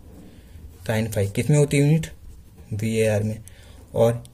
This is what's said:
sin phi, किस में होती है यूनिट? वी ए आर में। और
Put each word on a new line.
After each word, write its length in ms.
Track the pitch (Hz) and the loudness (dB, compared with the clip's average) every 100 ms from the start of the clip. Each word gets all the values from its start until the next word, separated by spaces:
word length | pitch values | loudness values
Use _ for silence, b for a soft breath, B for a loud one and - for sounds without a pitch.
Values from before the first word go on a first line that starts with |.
| - - B B B B B - | -20 -20 B B B B B -12
sin 280 | - 110 110 | -4 -2 -2
phi, 180 | 107 98 | -2 -2
किस 200 | - - | -2 2
में 60 | 147 | 4
होती 180 | 147 139 | 4 2
है 60 | |
यूनिट? 260 | 143 160 - - - - - - - | 4 2 0 -12 -20 -20 -20 -20 -12
वी 240 | 107 110 110 | -6 -2 0
ए 100 | 110 | 2
आर 140 | 104 | 2
में। 160 | 107 120 B B B B B | -2 -6 B B B B B
और 280 | 110 117 120 - | 2 2 2 -10